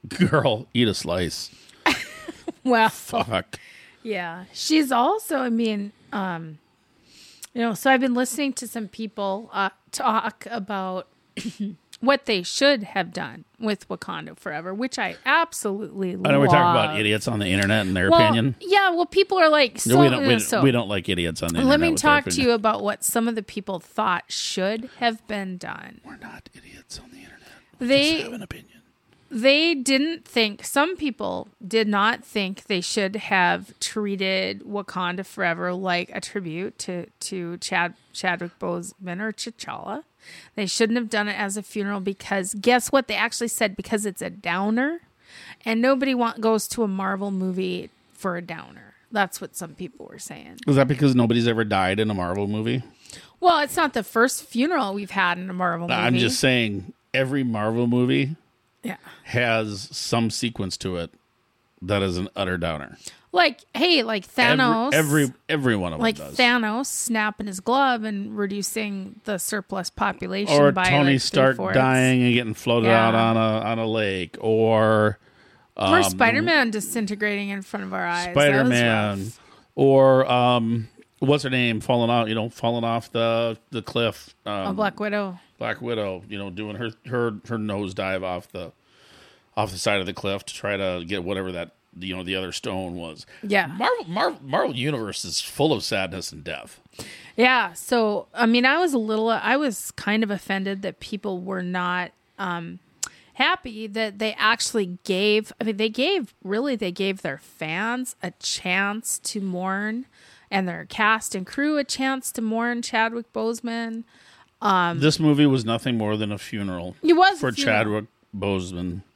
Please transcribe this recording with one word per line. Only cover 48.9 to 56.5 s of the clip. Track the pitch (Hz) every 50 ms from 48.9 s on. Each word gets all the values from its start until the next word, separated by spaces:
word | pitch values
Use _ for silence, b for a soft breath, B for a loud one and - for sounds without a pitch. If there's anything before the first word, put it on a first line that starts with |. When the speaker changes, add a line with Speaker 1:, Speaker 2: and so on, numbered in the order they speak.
| _ _ _ _
Speaker 2:
That's | 233 208 196 180 - -
what | 190 - _
some | - 175 160 143
people | - 180 143 _ - - -
were | - -
saying. | - - 147 - - 73 - - -
Speaker 1:
Is | 143 139
that | 135 139 147
because | 147 127 147 139 127
nobody's | 123 117 110 117 120 117 120
ever | 113 110 113
died | 107 104 95 92 92 95 104
in | 110 107
a | 107
Marvel | 95 90 87 92 101 101 101
movie? | 104 107 110 117 123 131 127 B B B B B B B B B B B
Speaker 2:
Well, | 349 359 339 302
it's | 294 277 -
not | 359 330 285 -
the | 240
first | 196 - - 226 233 262 - -
funeral | - - - 233 262 320 359 294 240 196
we've | 196 208 202 185
had | - 196 185 175 175 175
in | 185 190
a | 180
Marvel | 180 180 175 170 170 170 170
movie. | 127 113
Speaker 1:
I'm | 107 123 123 120
just | 120 113 127 -
saying | - 135